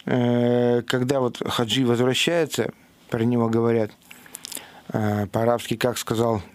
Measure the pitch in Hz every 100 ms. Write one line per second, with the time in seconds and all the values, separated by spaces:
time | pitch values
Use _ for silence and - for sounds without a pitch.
0 | - 127 120 120 120 123 120 120 117 131
1 | 123 139 123 117 - - 117 113 127 120
2 | 127 123 - 170 156 - 110 - _ _
3 | - 120 113 123 113 113 117 117 107 -
4 | - - - - - - - - - 113
5 | 107 104 101 110 113 120 - 117 123 113
6 | - 110 117 110 85